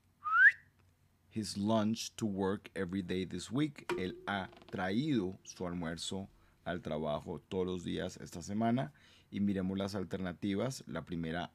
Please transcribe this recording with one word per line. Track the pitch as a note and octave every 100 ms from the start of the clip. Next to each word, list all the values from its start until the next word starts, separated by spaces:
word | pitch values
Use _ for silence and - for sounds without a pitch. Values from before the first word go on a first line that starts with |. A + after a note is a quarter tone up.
| _ _ C6+ C6+ C6+ - - _ - _ _ _ _ A2
his | G2+ G2+
lunch | G#2 A2+ G#2 A2+ - -
to | A2+
work | F#2+ G2 G2+ - -
every | F#2 F#2+
day | F2+ F#2
this | F2 F#2 -
week. | A#2 D3+ C#3+ - -
Él | F#2 - -
ha | G2 F#2 - -
traído | G2+ F#2 G#2 D#3 B2+ F#2 F#2+
su | - - F#2
almuerzo | F2 E2 E2+ - G2 G2 - - _ -
al | F2
trabajo | E2 D#2 D#2 D2+ - D2+ -
todos | F#2+ F2+
los | F#2
días | F2 F2 F2 -
esta | - F2
semana. | E2 G#2 A#2 B2 D3 - - - -
Y | G2+
miremos | G2+ F#2+ F#2+ F#2+
las | G2
alternativas. | G2+ F2 F#2+ F#2 E2 G2+ G2 A#2+ C3 -
La | E2 D2+
primera | E2+ E2 E2+ -